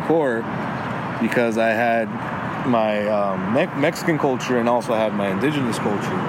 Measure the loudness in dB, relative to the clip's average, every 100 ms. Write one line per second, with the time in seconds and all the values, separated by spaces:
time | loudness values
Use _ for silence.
0 | 2 2 4 0 -2 -6 -6 -6 -6 -6
1 | -6 -2 0 2 2 2 2 2 2 2
2 | 0 -4 -6 -6 -6 -4 0 2 2 2
3 | 0 0 0 -2 0 0 0 0 0 0
4 | -2 2 2 0 0 0 2 2 2 0
5 | 0 0 -2 0 0 0 -2 0 -2 -2
6 | -2 -2